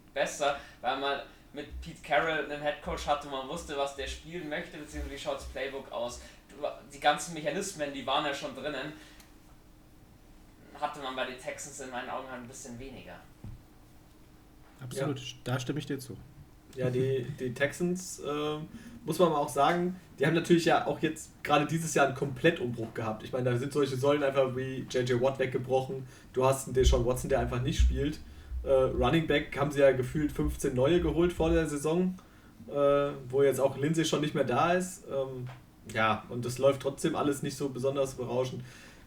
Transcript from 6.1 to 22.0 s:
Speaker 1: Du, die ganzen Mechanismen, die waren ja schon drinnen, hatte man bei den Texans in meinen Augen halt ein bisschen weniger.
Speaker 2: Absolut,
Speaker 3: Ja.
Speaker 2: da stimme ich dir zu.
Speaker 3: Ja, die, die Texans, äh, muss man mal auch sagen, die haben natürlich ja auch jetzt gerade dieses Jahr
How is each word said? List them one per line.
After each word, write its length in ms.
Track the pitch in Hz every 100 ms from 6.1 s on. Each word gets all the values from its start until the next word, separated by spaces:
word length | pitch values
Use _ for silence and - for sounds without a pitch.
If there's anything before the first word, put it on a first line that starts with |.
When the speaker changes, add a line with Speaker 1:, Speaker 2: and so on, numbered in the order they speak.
| - - - -
Speaker 1:
Du, 180 | - 147 - -
die 60 | 139
ganzen 340 | 147 147 175
Mechanismen, 580 | 160 147 185 - 151 143
die 140 | 139 131
waren 180 | 139
ja 80 | 151
schon 220 | 139 143
drinnen, 400 | 127 135 135 151 - - - - - - - - - - - - - - - - - - -
hatte 200 | 147 147
man 120 | 135
bei 120 | 127 127
den 120 | 123
Texans 400 | 151 - 147 131
in 100 | 131
meinen 180 | 123 127
Augen 220 | 113 131
halt 100 | 123
ein 80 | 120
bisschen 300 | - 127 120
weniger. 400 | 135 - 87 85 - - - - - - - - - - - - - - - -
Speaker 2:
Absolut, 380 | 127 127 135 127
Speaker 3:
Ja. 160 | - -
Speaker 2:
da 160 | - 127
stimme 180 | - 147
ich 80 | 156
dir 120 | 135
zu. 180 | - 95 - - - - - -
Speaker 3:
Ja, 120 | 127
die, 380 | 123 131 131 120 -
die 120 | 127
Texans, 680 | 117 139 - 175 180 - -
äh, 380 | - 147 151 151 160 - - -
muss 140 | - 165
man 120 | 175
mal 80 | 151
auch 100 | 143
sagen, 480 | 147 147 175 180 185 - -
die 80 | 139
haben 80 |
natürlich 320 | 165 - 170 -
ja 200 | 143 -
auch 140 | 143
jetzt 300 | 160 151 - -
gerade 240 | - 147 147
dieses 280 | 165 160
Jahr 120 | 160